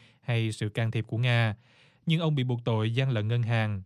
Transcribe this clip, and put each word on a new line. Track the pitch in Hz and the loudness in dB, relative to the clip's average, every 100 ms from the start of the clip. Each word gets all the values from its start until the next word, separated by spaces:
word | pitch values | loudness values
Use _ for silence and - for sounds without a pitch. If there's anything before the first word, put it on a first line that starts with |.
| - _ | -20 _
hay | - 117 113 | -4 0 0
sự | 104 107 | -2 -4
can | 110 117 | -2 -2
thiệp | 113 107 | -2 -4
của | 113 | -2
Nga, | 123 120 113 101 _ _ _ _ - | 2 2 2 -2 _ _ _ _ -2
nhưng | 160 | 0
ông | 165 147 | 2 0
bị | |
buộc | 127 120 120 | 0 -2 0
tội | 113 110 | 0 0
gian | 117 135 | 0 0
lận | 113 107 | 0 0
ngân | 120 | 0
hàng, | 113 117 110 101 | 0 0 0 -4